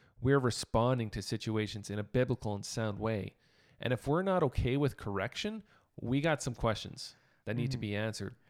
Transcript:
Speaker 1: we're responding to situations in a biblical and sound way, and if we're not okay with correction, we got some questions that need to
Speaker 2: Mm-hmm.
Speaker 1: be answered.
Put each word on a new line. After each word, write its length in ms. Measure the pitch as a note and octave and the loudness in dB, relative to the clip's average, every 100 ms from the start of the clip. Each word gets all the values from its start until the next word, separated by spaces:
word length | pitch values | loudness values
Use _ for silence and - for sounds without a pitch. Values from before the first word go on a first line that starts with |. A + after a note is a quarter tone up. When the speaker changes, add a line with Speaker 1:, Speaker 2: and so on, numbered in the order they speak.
| _ - | _ -2
Speaker 1:
we're 180 | B2+ C#3 | 4 6
responding 720 | B2 - - A2+ A#2+ B2+ A2 | 4 0 0 2 4 2 0
to 100 | G#2+ | -4
situations 680 | - A2+ A2+ G#2+ G#2 G#2+ - | -4 -4 -2 0 -2 -4 -6
in 100 | G#2 | -6
a 40 | |
biblical 520 | G2+ B2 B2+ A#2+ G#2+ G2+ | 0 2 2 0 -2 -4
and 100 | - | -4
sound 340 | - A2 G2+ | -4 -2 -2
way, 360 | A2 A2 F#2 _ _ _ _ _ | -2 -2 -4 _ _ _ _ _
and 100 | - | -2
if 160 | B2 C3+ | -2 2
we're 140 | D#3+ | 2
not 200 | G3 F#3 | 4 4
okay 340 | C#3+ - A#2+ C#3 | 4 2 2 4
with 180 | C#3+ - | 2 0
correction, 640 | G#2+ G2 G#2 - G#3 A3 - _ _ - | -4 -2 -2 -4 -6 -6 -14 _ _ -10
we 220 | A2+ C#3 | 0 2
got 200 | D#3+ D3 | 2 0
some 140 | C3 A#2 | -2 0
questions 600 | A#2 G#2+ - - - - _ _ - | 0 0 -4 -12 -14 -16 _ _ -6
that 100 | A#2 | -2
need 160 | C3+ | -2
to 60 | B2+ | -2
Speaker 2:
Mm-hmm. 40 | |
Speaker 1:
be 140 | G#2+ G2+ | -2 -2
answered. 400 | A2 G#2+ G2+ - _ | -2 -4 -8 -10 _